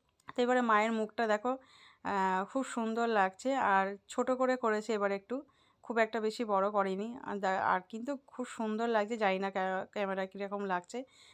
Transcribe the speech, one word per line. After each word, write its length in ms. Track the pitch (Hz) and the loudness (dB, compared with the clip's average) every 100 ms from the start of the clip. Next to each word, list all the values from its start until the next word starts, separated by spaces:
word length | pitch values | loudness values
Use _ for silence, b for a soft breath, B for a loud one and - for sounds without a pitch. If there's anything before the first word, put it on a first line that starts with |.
| _ _ - - | _ _ -8 0
তো 60 | |
এবারে 180 | 247 254 | 4 4
মায়ের 320 | 233 214 226 | 6 4 4
মুখটা 340 | 220 214 - 226 | 0 -2 -2 0
দেখো, 300 | 208 247 262 B B B B | 0 0 -4 B B B B
আহ, 400 | 190 196 190 185 | -4 0 2 0
খুব 200 | 196 269 | -2 -4
সুন্দর 440 | 254 240 226 226 233 | -4 -4 -2 0 2
লাগছে, 460 | 220 190 - 262 | 2 2 0 -2
আর 420 | 269 202 196 196 202 - | 2 4 4 2 -4 -8
ছোট 220 | - 247 | -2 0
করে 260 | 254 254 254 | 2 2 2
করেছে 360 | 233 214 214 | 0 0 0
এবার 200 | 214 202 | 0 0
একটু, 300 | 196 - 262 - b b b | 0 -4 -8 -8 b b b
খুব 160 | - 226 | -4 0
একটা 220 | 220 226 | 2 0
বেশি 240 | 214 214 | -2 -2
বড় 260 | 220 196 196 | 0 2 2
করেনি। 460 | 214 190 190 226 240 | 2 0 -2 -6 -8
আর 140 | - 208 | -8 -4
দা-, 260 | 190 190 | -2 0
আর 180 | 110 185 180 | 2 0 -2
কিন্তু 280 | 220 247 269 _ | -10 -6 -8 _
খুব 200 | - 247 | -12 -10
সুন্দর 420 | - 220 214 233 | -6 -4 -2 0
লাগছে, 280 | 220 208 226 | 0 0 0
জানি 220 | 202 190 | 0 0
না 120 | 196 | -2
ক্যা-, 360 | 190 190 190 - | -2 -2 -2 -4
ক্যামেরা 340 | 208 196 190 190 | -4 -4 -2 -6
কীরকম 380 | 196 196 202 | -6 -6 -4
লাগছে। 400 | 196 180 - 240 269 b b | -2 -4 -4 -12 -12 b b